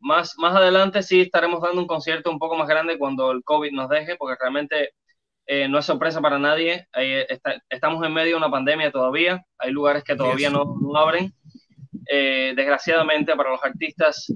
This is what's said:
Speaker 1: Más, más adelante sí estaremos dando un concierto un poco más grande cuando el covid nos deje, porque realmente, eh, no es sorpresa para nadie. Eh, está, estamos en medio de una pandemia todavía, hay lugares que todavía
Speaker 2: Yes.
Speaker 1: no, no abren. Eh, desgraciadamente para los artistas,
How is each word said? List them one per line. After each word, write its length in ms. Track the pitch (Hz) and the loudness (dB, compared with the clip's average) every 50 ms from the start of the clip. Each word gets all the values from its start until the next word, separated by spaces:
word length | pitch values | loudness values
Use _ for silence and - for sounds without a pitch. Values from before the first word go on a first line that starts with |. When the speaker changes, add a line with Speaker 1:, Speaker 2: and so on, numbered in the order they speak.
Speaker 1:
Más, 340 | 117 143 156 170 165 - - - | -2 2 2 2 2 0 -6 0
más 180 | 165 175 185 | 0 4 6
adelante 460 | 196 190 180 185 190 196 196 190 202 | 6 6 6 6 4 4 4 2 -2
sí 180 | 185 - 185 185 | 0 4 4 4
estaremos 400 | 185 180 - 170 165 175 170 165 | 4 4 2 2 2 2 0 0
dando 220 | 170 175 175 180 | -2 -2 0 -2
un 40 | 175 | -2
concierto 440 | 175 165 156 - 165 160 160 151 170 | -2 -4 -4 -2 -4 -4 -2 -2 -4
un 80 | 156 143 | -4 -4
poco 180 | 160 160 165 | -4 -4 -2
más 100 | 160 151 | -2 0
grande 320 | 151 156 160 160 170 165 139 | 2 2 0 2 -2 -4 -4
cuando 340 | 139 135 135 131 131 131 | -4 -4 -2 -2 0 0
el 120 | 127 123 - | -2 -2 -2
covid 260 | - 151 151 151 147 | 0 0 0 0 -2
nos 180 | 139 135 131 131 | -4 -6 -2 0
deje, 260 | 147 151 151 170 175 | -2 -2 -2 -4 -8
porque 200 | 165 143 131 127 - | -8 -6 -8 -6 -4
realmente, 540 | 131 127 135 147 147 143 156 147 139 - _ _ _ _ _ _ _ _ _ _ _ | -4 -2 -2 -4 -4 -2 -2 -2 -2 -4 _ _ _ _ _ _ _ _ _ _ _
eh, 240 | - 143 139 139 135 | -4 -2 -2 0 0
no 100 | 139 151 | 0 0
es 60 | 143 | 0
sorpresa 380 | - 151 127 156 165 160 156 | 0 -2 0 0 -2 -2 0
para 160 | 143 147 143 139 | 0 0 0 2
nadie. 480 | 143 147 156 165 165 165 175 180 - _ - | 2 2 2 2 0 -2 -2 -4 -6 _ -4
Eh, 320 | 127 135 135 135 135 131 - | -4 -2 -2 -2 -2 -2 -4
está, 320 | 131 127 - 143 123 - _ - | -6 -6 -6 -6 -6 -6 _ -12
estamos 340 | 131 127 156 156 160 160 165 | -8 -2 -2 -2 -2 -2 -4
en 80 | 160 156 | -2 -2
medio 160 | 160 165 165 | 0 0 0
de 60 | 165 | 0
una 140 | 160 156 147 | 0 0 0
pandemia 400 | 143 131 131 143 156 156 156 143 | 0 0 0 0 0 0 0 -2
todavía, 540 | 139 131 127 131 139 160 170 175 185 180 - _ _ - | 0 0 -2 0 0 0 0 0 0 -4 -8 _ _ -8
hay 140 | 127 131 | -6 -4
lugares 300 | 135 147 143 143 147 147 | -4 0 2 2 2 0
que 140 | 143 - 139 | -2 -4 -2
todavía 320 | 139 131 127 127 135 143 143 | 0 0 0 0 0 0 0
Speaker 2:
Yes. 80 | 143 | 0
Speaker 1:
no, 220 | 143 143 - 127 - | 0 -2 -2 -2 -4
no 160 | 139 139 147 | -4 0 2
abren. 380 | 151 156 160 165 175 190 190 _ _ _ 151 - - _ _ _ - 135 - - - - | 2 2 4 2 0 -2 -4 _ _ _ -20 -20 -20 _ _ _ -20 -20 -16 -16 -14 -6
Eh, 480 | - 139 143 139 135 135 131 131 131 127 | -2 0 0 0 0 0 0 -2 -2 -2
desgraciadamente 800 | 135 135 143 143 139 - 170 160 165 156 156 156 151 143 160 151 | -2 2 2 0 0 2 0 2 2 2 2 2 0 2 0 0
para 140 | 139 135 131 | 0 0 -2
los 120 | 131 - | -2 -2
artistas, 680 | 143 131 127 - 160 151 - 175 160 151 139 - - - - | -4 -6 -4 -4 -8 -8 -2 2 2 2 2 0 -8 -6 0